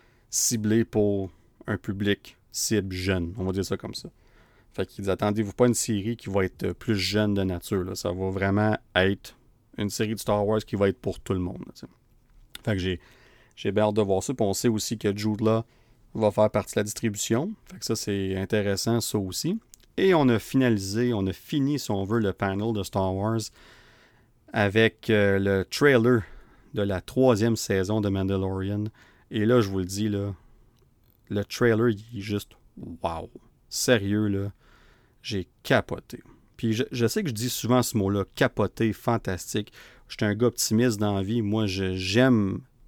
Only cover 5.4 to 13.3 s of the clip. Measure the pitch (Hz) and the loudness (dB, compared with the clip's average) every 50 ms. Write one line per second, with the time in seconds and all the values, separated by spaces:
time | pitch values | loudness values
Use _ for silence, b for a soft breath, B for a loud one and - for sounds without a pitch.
5.4 | 107 101 - - 123 123 113 - - - 110 98 95 113 117 - - 101 95 101 | -2 -4 2 4 4 4 4 2 0 -2 -2 -2 -2 -4 -6 -6 -8 -4 -2 0
6.4 | 95 92 - - - 95 87 - - - 110 98 92 95 101 107 107 104 101 98 | 0 0 -2 -4 -6 -6 -6 -4 -2 -2 0 0 0 0 0 0 2 2 0 0
7.4 | 95 95 90 87 - - 104 95 90 95 98 - - 92 90 92 95 95 95 95 | 0 -2 -4 -6 -4 -2 -2 -2 -2 -4 -6 -4 -4 -4 -2 -2 -4 -4 -2 0
8.4 | 98 98 98 104 107 110 107 - - _ _ 92 95 98 101 - - - - _ | 0 2 2 2 2 2 0 -2 -6 _ _ 2 2 2 0 -2 -8 -18 -20 _
9.4 | _ _ _ _ _ _ - - 104 101 - - 110 107 113 98 - - 104 104 | _ _ _ _ _ _ -8 -6 -6 -4 -2 -4 -4 -4 -4 -4 -2 0 2 2
10.4 | 101 104 110 110 - - - 98 101 98 92 - - 101 90 - - - 98 92 | 2 2 0 0 0 -2 0 2 2 2 2 0 -6 -6 -6 -6 -4 -4 -2 -2
11.4 | 90 87 - - - - - - - - _ _ _ _ _ _ _ _ _ - | -2 -4 -6 -10 -14 -16 -16 -18 -20 -20 _ _ _ _ _ _ _ _ _ -20
12.4 | - _ _ - - 117 104 95 90 92 90 82 b b b b b b | -20 _ _ -8 -4 -2 -2 0 -2 -2 -4 -4 b b b b b b